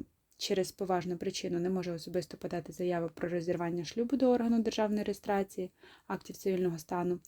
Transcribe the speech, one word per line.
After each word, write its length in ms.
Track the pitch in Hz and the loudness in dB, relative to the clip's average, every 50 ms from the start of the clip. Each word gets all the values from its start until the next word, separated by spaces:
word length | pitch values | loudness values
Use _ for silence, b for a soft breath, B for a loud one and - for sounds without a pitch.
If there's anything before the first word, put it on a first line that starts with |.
| - - _ _ _ _ _ | -6 -10 _ _ _ _ _
через 340 | - - - 202 190 185 185 | -6 -2 0 2 2 0 0
поважну 460 | - - 202 180 185 175 170 180 180 | -2 -4 0 0 2 0 0 -2 -4
причину 420 | 175 - 196 185 - - 180 175 170 | -2 -2 -4 -4 -4 -4 -2 0 0
не 100 | 175 185 | 0 2
може 220 | 190 180 175 180 | 0 0 0 -2
особисто 460 | 170 160 - 175 175 180 170 - - | -4 -6 -4 -2 -2 -2 -2 -4 -8
подати 360 | - - 175 185 170 160 - 160 | -8 -6 -4 -4 -4 -6 -6 -4
заяву 360 | - 180 180 175 170 165 165 - | -2 0 0 2 0 0 -2 -4
про 160 | - - 170 | -4 -4 -2
розірвання 560 | 175 175 165 180 180 165 170 170 175 175 165 | 0 0 0 0 0 0 0 0 -2 -2 -4
шлюбу 320 | - - 226 240 240 285 | -4 -2 -2 0 2 2
до 120 | 247 262 247 | 4 6 6
органу 320 | 247 233 233 233 233 233 | 6 4 4 4 4 4
державної 420 | 214 220 - - 214 208 214 208 202 | 2 2 2 2 2 2 2 0 0
реєстрації 680 | 208 202 - - - 202 196 196 196 - - 185 185 _ B B B B B B | -2 -4 -4 0 0 2 2 2 0 -2 -6 -6 -6 _ B B B B B B
актів 300 | B 196 180 - - 180 | B -6 -6 -6 -10 -10
цивільного 400 | - - 196 190 180 185 175 165 | -4 -2 0 2 2 2 2 0
стану, 420 | 160 - - 185 175 175 175 180 175 - | -2 -4 -4 -2 0 2 0 0 -2 -4